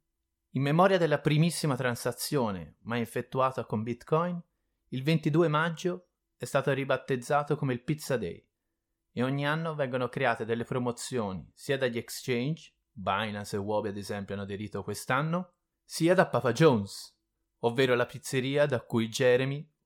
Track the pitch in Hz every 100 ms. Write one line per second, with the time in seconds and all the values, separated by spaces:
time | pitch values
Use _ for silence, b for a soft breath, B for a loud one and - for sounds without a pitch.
0 | _ _ _ _ _ 131 139 165 190 190
1 | 160 143 151 151 165 - 151 127 127 117
2 | 123 - - 147 110 92 78 - 98 120
3 | 113 127 - 131 131 123 - 113 117 120
4 | - 156 180 175 - _ _ _ _ 131
5 | 143 160 156 160 165 151 165 156 175 180
6 | - _ _ _ 120 139 139 135 135 131
7 | - 127 120 147 147 147 135 123 - 151
8 | - 123 87 - _ _ _ _ _ _
9 | _ 117 131 139 143 160 165 151 131 127
10 | 123 131 123 117 110 117 113 120 123 117
11 | - 123 101 90 - - - 135 127 117
12 | - - - 120 135 160 - _ _ -
13 | 95 98 110 104 101 104 101 107 104 101
14 | 98 101 98 98 98 101 104 101 107 104
15 | - 131 160 175 180 _ _ _ _ -
16 | 165 185 - 123 123 117 160 110 101 -
17 | - _ _ _ _ _ 117 120 135 123
18 | 120 113 - 135 131 143 147 120 - 117
19 | 113 113 127 127 135 147 - _